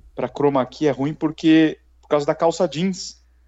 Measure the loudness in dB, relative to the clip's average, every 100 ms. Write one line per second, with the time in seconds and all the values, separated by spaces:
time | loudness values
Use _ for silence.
0 | -20 -10 -8 0 0 2 -2 -2 -2 0
1 | -4 -4 -6 -2 4 4 4 0 _ _
2 | -2 -2 0 0 0 0 -2 -2 -4 -4
3 | -10 -18 _ _